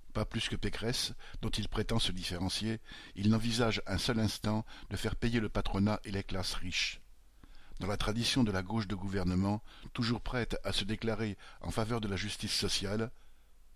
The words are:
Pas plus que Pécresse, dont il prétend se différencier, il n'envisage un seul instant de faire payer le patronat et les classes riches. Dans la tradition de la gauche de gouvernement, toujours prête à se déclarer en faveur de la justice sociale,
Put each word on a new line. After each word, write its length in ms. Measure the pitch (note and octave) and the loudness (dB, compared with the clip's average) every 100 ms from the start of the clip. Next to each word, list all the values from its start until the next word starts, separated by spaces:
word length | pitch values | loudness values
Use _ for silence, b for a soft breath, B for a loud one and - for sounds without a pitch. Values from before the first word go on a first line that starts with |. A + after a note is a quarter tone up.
| - | -6
Pas 120 | - G#2 | -2 -2
plus 240 | A#2 - | -2 -2
que 60 | G#2+ | 0
Pécresse, 580 | G#2 - A2 B2 - - B B | 0 0 0 0 -2 -6 B B
dont 60 | A2 | 0
il 200 | - G#2 | 0 0
prétend 300 | - G#2 A2+ | 0 2 2
se 120 | - | 2
différencier, 720 | F#2 F2 F2 F#2 - G#2+ A2 B B B - | 0 -2 -2 0 0 0 -2 B B B 2
il 140 | G2+ | 4
n'envisage 540 | A2 A2 A2+ A#2 G2+ - | 6 4 4 4 2 0
un 140 | F#2+ | 0
seul 200 | - A2+ | 2 4
instant 460 | A2 - A2 G#2+ - B B | 2 2 2 0 0 B B
de 80 | G2 | -2
faire 180 | - - | 0 2
payer 240 | A#2 A#2 | 2 2
le 100 | G#2+ | 2
patronat 500 | - - G2 G2+ G#2+ | 0 2 4 4 4
et 80 | - | 0
les 120 | G2 | -4
classes 320 | - F#2+ F#2 - | -2 -2 -2 -2
riches. 440 | F2+ - - - - - - - B B B - | -2 0 -2 -4 -14 -20 -20 -20 B B B -4
Dans 80 | F#2 | -2
la 80 | - | 0
tradition 480 | G#2+ G#2+ A#2 - | 0 2 2 4
de 80 | A2+ | 4
la 100 | F#2+ | 2
gauche 280 | F#2 A2+ G2 | 0 -2 0
de 60 | G#2 | -2
gouvernement, 680 | G2 G2 F2+ F2+ G2 G#2+ B B B | 0 2 4 4 4 0 B B B
toujours 260 | - A2+ A#2 | -2 0 0
prête 380 | - B2+ A2+ - G2+ | 0 -2 -2 -2 -2
à 80 | |
se 100 | - | 0
déclarer 540 | C#3 - A2+ G#2+ A2 G2 B B | 0 0 0 0 0 -4 B B
en 100 | - | -4
faveur 300 | E2+ A2 A#2+ | -2 0 0
de 80 | G#2+ | 0
la 80 | F#2+ | -2
justice 360 | G#2 - G#2 | -2 -4 -2
sociale, 560 | - G2+ - G2 G#2+ A2 b b b b b - | 0 0 0 0 0 -2 b b b b b -18